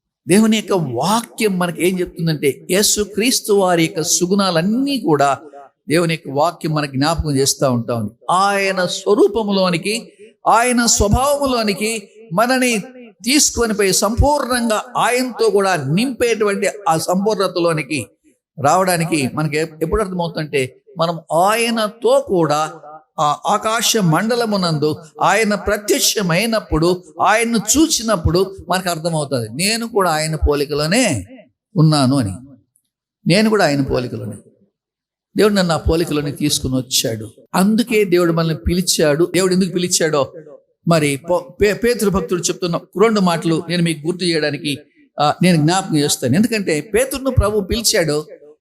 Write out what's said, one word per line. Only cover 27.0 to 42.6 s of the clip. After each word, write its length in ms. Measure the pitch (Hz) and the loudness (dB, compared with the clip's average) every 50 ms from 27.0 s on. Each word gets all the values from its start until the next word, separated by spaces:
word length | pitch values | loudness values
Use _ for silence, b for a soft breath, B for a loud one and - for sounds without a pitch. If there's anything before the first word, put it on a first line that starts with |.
| - - - - | -4 -10 -6 -2
ఆయన్ను 360 | 139 175 208 226 233 233 233 220 | 2 2 2 2 2 0 0 0
చూసినప్పుడు 960 | - - 202 269 330 311 - - 226 226 214 180 160 160 156 180 190 190 - - - - | 0 0 2 2 2 2 2 -2 0 -2 -2 0 0 0 2 2 0 -2 -4 -10 -6 -4
మనకు 200 | 175 185 185 180 | -4 -2 -2 -4
అర్థమవుతుంది, 600 | 170 156 156 175 165 156 147 135 139 123 113 107 | -4 -4 -4 -2 -2 -2 -2 -2 -4 -4 -4 -6
"నేను 380 | 110 147 185 202 226 233 233 226 | -6 -4 -2 -2 -2 -2 -6 -4
కూడా 240 | - 208 185 175 | -2 0 0 2
ఆయన 240 | 156 156 156 156 160 | 0 0 -2 -2 -2
పోలికలోనే 880 | 151 - 147 147 143 147 135 147 143 151 156 185 240 262 208 143 104 95 - 262 240 - _ _ _ _ _ - | 0 0 0 2 0 0 -2 -2 -2 -2 0 2 2 2 2 0 -2 -6 -10 -16 -20 -20 _ _ _ _ _ 0
ఉన్నాను" 420 | 190 156 160 156 147 135 123 139 143 | 2 4 4 4 4 2 2 2 2
అని. 160 | 120 98 92 - - - - - _ _ _ _ _ _ _ _ _ _ _ _ _ - | 0 -2 -6 -10 -14 -20 -20 -20 _ _ _ _ _ _ _ _ _ _ _ _ _ 2
నేను 220 | 165 202 220 220 | 2 4 4 4
కూడా 160 | 220 202 185 | 4 2 2
ఆయన 160 | 151 143 139 | 2 2 0
పోలికలోనే. 560 | 135 131 131 127 123 120 - 110 104 104 104 - - _ _ _ _ _ _ _ _ _ _ _ _ _ _ _ _ _ _ - | -2 0 -2 -2 -2 -4 -6 -8 -8 -10 -12 -14 -18 _ _ _ _ _ _ _ _ _ _ _ _ _ _ _ _ _ _ 2
దేవుడు 160 | 196 214 208 | 4 4 4
నన్ను 200 | 196 180 170 160 | 2 2 0 0
ఆ 40 | 147 | 0
పోలికలోనే 540 | - 180 160 165 170 143 147 147 147 147 | 0 0 0 0 0 0 -2 -2 -2 -4
తీసుకుని 440 | 139 - 147 147 147 - - 131 131 | -4 -2 -2 -2 -2 -2 -2 -2 -2
వచ్చాడు. 540 | 131 127 131 - - - 127 113 107 110 104 - - - _ - | -2 -2 -2 -2 -2 -2 -2 -4 -6 -8 -12 -16 -20 -14 _ 0
అందుకే 480 | - 185 202 220 202 - - 220 214 208 | 2 2 4 4 2 2 2 2 2 2
దేవుడు 300 | 190 170 175 180 170 165 | 4 2 2 2 2 2
మనల్ని 220 | 165 165 160 160 | 0 0 -2 -2
పిలిచాడు. 760 | - - - 170 185 185 - - - 170 151 143 151 175 175 165 | -2 -2 -2 -2 0 0 -2 0 2 2 2 2 2 0 0 2
దేవుడు 200 | 170 190 190 185 | 0 2 2 2
ఎందుకు 160 | 180 196 175 | 2 0 0
పిలిచాడో 640 | 160 180 175 180 - - 180 160 151 147 131 - - 165 151 147 139 - _ _ _ _ _ 170 | 0 -2 -2 -2 0 0 0 0 0 0 -2 -2 -6 -12 -20 -20 -20 -20 _ _ _ _ _ 2
మరి 340 | 165 160 151 147 139 135 - - | 2 2 2 2 0 -2 -2 -2
పో-, 120 | 180 175 180 - - - | -2 -2 -2 -6 -2 0
పే-, 120 | 196 208 190 | 0 0 2
పేతురు 360 | 196 - 233 240 202 220 196 | 0 0 0 0 0 0 0
భక్తుడు 320 | 175 196 185 - 196 175 | 0 -2 -2 -2 -4 -4
చెప్తున్న 380 | 160 - 175 - | -2 -4 -4 -4